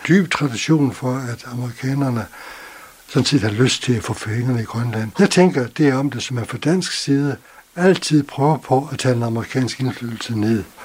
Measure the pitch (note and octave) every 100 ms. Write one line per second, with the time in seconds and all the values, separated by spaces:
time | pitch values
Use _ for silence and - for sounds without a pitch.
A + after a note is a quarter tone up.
0 | - F#3+ E3+ - C#3 A2+ - D#3+ C3+ -
1 | B2+ B2+ B2 A#2+ B2+ B2 B2 - C3 C#3
2 | C3+ A#2 G2+ - - - - - - -
3 | - C3+ A#2+ C#3+ A2+ G#2+ B2+ - - A#2
4 | - G#2 A2 A2 B2 A#2 A2 A#2 A#2+ A2
5 | A2 - G3 F#3 F3+ C#3+ A#2 - D3 C3
6 | C#3+ A#2+ - B2 G#2+ A#2+ D3 F#3 F3 -
7 | - C#3 C#3+ B2+ - - _ F3 F#3 F3
8 | - D3+ C#3 - D#3 C#3+ - C3 C#3+ C3
9 | B2+ A#2+ A#2 A2+ G#2+ C3+ B2 - C3 -
10 | A#2+ A2+ - A2 G#2+ A2 F2+ -